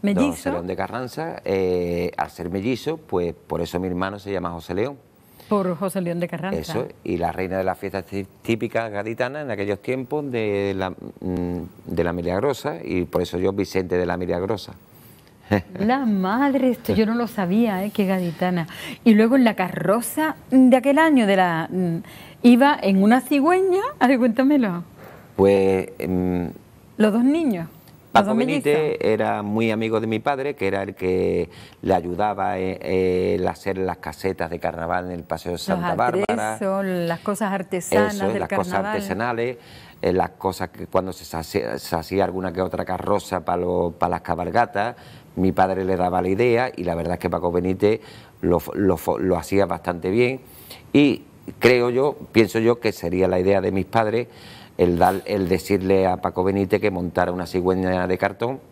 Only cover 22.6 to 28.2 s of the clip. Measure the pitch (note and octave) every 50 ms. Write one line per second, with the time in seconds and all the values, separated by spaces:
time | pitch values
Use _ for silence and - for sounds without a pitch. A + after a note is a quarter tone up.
22.6 | C4+ C#4+ D4+ C#4+ - F#3+ G3 F#3+ G3 G#3 A#3 B3+ B3+ - D4+ C#4+ C4 D#4+ F4+ F#4
23.6 | F#4+ F#4+ F4+ G4 G#4 C5 D5 - - B3 C#4 B3 A#3 B3+ G#3+ - C4 C4+ D4 C#4+
24.6 | A#3+ G3+ E3+ F3 F3 - - - - - - - - - - - G2 G2 G2+ G2
25.6 | F#2+ F#2+ F#2+ F#2+ F#2 - - - - E2 F#2 F2+ F2+ F2+ F2+ F2+ F2 - - -
26.6 | - - - - - - - - G#3+ G#3+ G3+ A#3 A#3+ C4 D4 E4+ E4+ C#4 G#3+ F3
27.6 | E3 - - - - - - - - - - A3+